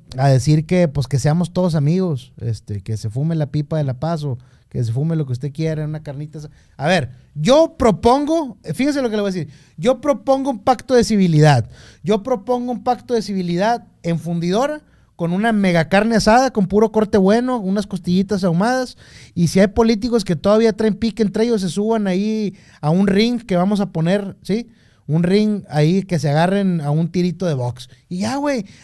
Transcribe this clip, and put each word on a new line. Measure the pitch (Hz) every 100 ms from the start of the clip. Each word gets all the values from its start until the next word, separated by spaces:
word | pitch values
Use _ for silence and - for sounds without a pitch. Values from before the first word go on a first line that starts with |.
| -
a | 127 139
decir | 131 147 156
que, | 156 185 170
pues, | 143 131
que | 135
seamos | 147 165 170
todos | 185 185
amigos, | 156 143 180 185 135 - -
este, | 117 107 - 101
que | 95
se | 110 110
fume | 120 156
la | 165 147
pipa | 151 143 160
de |
la | 143 127
Paz | 156 170
o | 147 123 - _ _
que | 131
se | 117
fume | 120 160 160
lo |
que | 139
usted | 123 147
quiera, | 147 160 156
una | 151 156
carnita | 151 139 151 156
asa-. | 151 - _ -
A | 147
ver, | 180 127 - _
yo | 147 160 285 330 -
propongo, | 254 180 233 269 294 330 269 - -
fíjense | 156 277 285
lo | 247
que | 214
le |
voy | 202
a |
decir, | 185 147 - _
yo | - 190 262
propongo | 294 269 - 269 269
un | 226
pacto | - - -
de | 247
civilidad, | - 214 185 151 151 131 107 - - -
yo | 156 214
propongo | 233 240 247 247 247
un | 226
pacto | 254 240 -
de | 233
civilidad | - 190 175 170 208 240 - _
en | 170 165
Fundidora, | 160 170 175 202 285 302 - _ _
con | - 170
una | 185 226
mega | 214 196 170 156
carne | 196 220
asada, | 226 214 240 269
con | 226 185
puro | 202 220
corte | 220 214 214
bueno, | 190 226 254 247
unas | 185 202 202
costillitas | 180 - 180 196 202
ahumadas, | 185 165 220 254 254 - - - -
y | - 165
si | 185
hay |
políticos | 202 220 226 220 233 233
que | 196
todavía | 160 196 214 226
traen | 214 220
pique | 190 226 -
entre | 208 202
ellos, | 240 226
se | 185
suban | 170 214 226
ahí | 202 185 214 220 202 190 _ -
a | 147
un | 175 202
ring | 196 233 240
que | -
vamos | 175 185 208
a | 196
poner, | 165 165 202 196 -
¿sí? | - 214 240 _ _ _ -
Un | 156
ring | 175 202 214 202 -
ahí | 151 151 190
que | 190 165
se | 143
agarren | 147 180 196 196 170
a | 143
un | 156 165
tirito | 180 180 175 180
de |
box. | 135 120 120 - - -
Y | 180
ya, | 214
güey, | 277 294 262 196 -